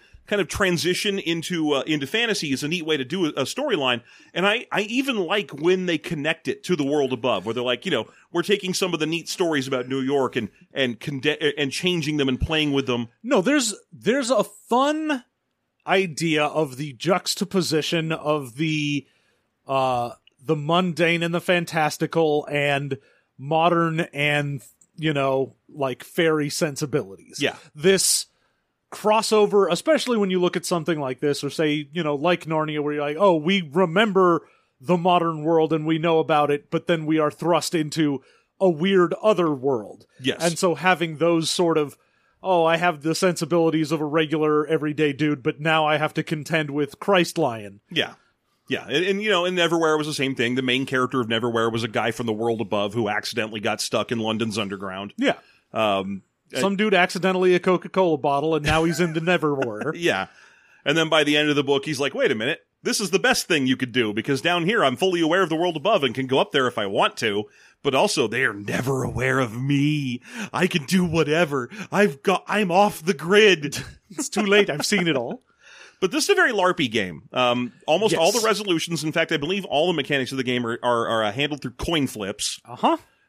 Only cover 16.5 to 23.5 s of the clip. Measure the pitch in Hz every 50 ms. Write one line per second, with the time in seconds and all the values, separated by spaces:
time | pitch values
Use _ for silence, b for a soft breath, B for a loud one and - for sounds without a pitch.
16.5 | - 156 160 139 127 123 156 151 131 107 - 160 190 - - - - - 208 180
17.5 | - 190 165 120 156 156 143 - 170 170 160 160 160 - - 151 151 151 139 123
18.5 | 113 127 165 160 156 151 147 147 143 139 - _ _ _ _ _ _ _ _ _
19.5 | _ _ _ - 135 135 131 131 127 123 120 120 110 - _ _ _ _ 127 123
20.5 | 160 151 143 151 165 175 190 180 156 151 170 165 170 170 170 170 170 170 - -
21.5 | 180 175 170 - 156 165 151 151 - - 160 151 - 165 165 156 147 147 143 -
22.5 | 147 147 143 143 143 139 143 139 135 120 b b b b b b b - 131 143